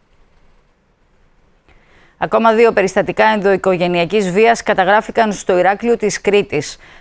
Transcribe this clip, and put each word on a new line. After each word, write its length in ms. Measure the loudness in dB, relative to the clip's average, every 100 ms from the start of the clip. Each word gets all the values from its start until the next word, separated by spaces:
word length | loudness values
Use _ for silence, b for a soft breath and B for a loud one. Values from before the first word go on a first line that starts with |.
| _ _ _ _ _ _ _ _ _ _ _ _ _ _ _ _ b b b b b b
Ακόμα 340 | -4 0 2
δύο 200 | 4 2
περιστατικά 520 | 2 0 -2 -2 0
ενδοοικογενειακής 1080 | 0 0 0 0 0 -2 -2 -2 -2 -2 -2
βίας 320 | 2 2 0
καταγράφηκαν 680 | -2 0 2 0 0 -2 -2
στο 260 | -2 -2 0
Ηράκλειο 380 | 2 0 -2 -2
της 240 | -2 -4
Κρήτης, 580 | 0 0 0 -4 -8 -12 B B